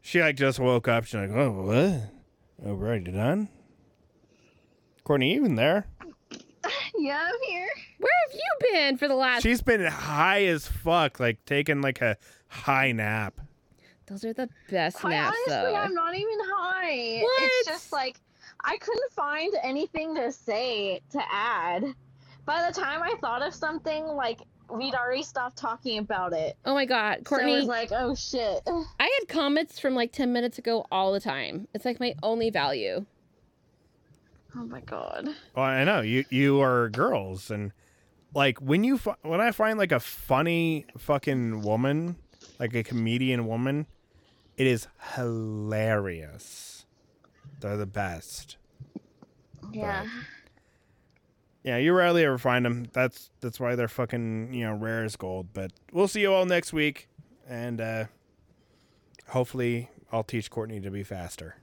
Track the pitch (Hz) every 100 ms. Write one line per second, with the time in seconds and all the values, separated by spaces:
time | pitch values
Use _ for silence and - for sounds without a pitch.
0 | - 175 160 139 135 131 127 123 120 117
1 | 113 110 98 110 139 98 95 117 180 160
2 | 104 - _ _ _ - 101 98 104 113
3 | 90 92 113 190 208 - _ _ _ _
4 | _ _ _ _ _ _ _ _ _ _
5 | - 143 131 240 262 120 135 196 196 -
6 | 339 - _ - - _ - 539 - 440
7 | 285 285 339 466 523 349 370 571 - _
8 | 480 719 605 - 679 587 494 381 285 262
9 | 285 262 262 240 226 240 254 226 170 151
10 | 139 151 170 202 196 160 - - 165 170
11 | 147 - 120 110 - 143 147 143 139 127
12 | 120 101 - - _ - - 135 131 117
13 | 107 110 101 - - _ _ _ _ _
14 | - 196 226 226 254 - - 185 160 -
15 | - 156 151 453 494 - 494 415 403 349
16 | 330 359 415 427 381 392 359 370 349 262
17 | 233 226 453 523 523 508 466 349 - 294
18 | 262 247 _ _ - - 269 392 - 453
19 | 508 - 285 294 339 415 254 277 - 320
20 | 320 311 240 269 - 214 254 220 196 185
21 | _ - - 202 226 208 170 175 277 262
22 | - - - - - 320 349 359 277 311
23 | 339 453 262 240 294 - 311 320 320 311
24 | 311 294 240 233 - _ - 226 269 262
25 | 247 262 294 269 247 - 262 233 262 214
26 | 208 208 180 170 156 - - 277 262 247
27 | 214 - - 277 269 285 240 233 233 220
28 | 254 262 - 262 220 185 - 339 311 -
29 | 339 539 415 294 285 294 330 - 277 254
30 | 233 - 254 240 240 - - 226 - 190
31 | 190 196 208 135 98 110 208 - 254 233
32 | 247 147 190 233 226 202 143 135 98 110
33 | 202 _ _ _ _ _ _ _ _ _
34 | _ _ _ _ _ 240 233 233 - 92
35 | 52 - 277 294 - - 135 131 147 202
36 | 110 123 139 131 139 139 135 123 117 107
37 | 202 156 95 92 - 104 101 - _ _
38 | _ _ _ 143 139 120 135 160 233 269
39 | - - 156 170 233 208 220 220 190 135
40 | - - - 135 160 170 165 156 - -
41 | - 143 - 135 117 110 104 110 131 147
42 | 170 170 - _ - - 120 120 110 120
43 | 113 120 131 123 113 113 127 143 151 -
44 | _ _ _ _ _ - 131 120 - _
45 | - - 123 113 110 107 107 107 110 107
46 | 98 85 76 73 - - - - - _
47 | _ _ _ _ - - 104 104 101 104
48 | 95 82 - - - - _ _ - -
49 | _ _ - _ _ - 208 214 214 196
50 | 214 240 247 - - _ _ _ _ _
51 | _ _ _ _ _ _ - 123 151 180
52 | 175 170 151 127 127 123 120 120 120 -
53 | 127 - - _ 123 - 123 120 113 -
54 | 120 123 113 110 113 127 113 107 110 113
55 | 110 - 92 92 90 - 95 - _ 170
56 | 196 214 196 190 185 175 - 160 151 139
57 | - - - _ - 120 120 117 113 110
58 | 110 _ _ _ _ _ _ _ _ _
59 | _ - - 131 123 127 120 120 120 -
60 | _ 113 110 120 - - 110 107 98 98
61 | 98 95 90 - 82 -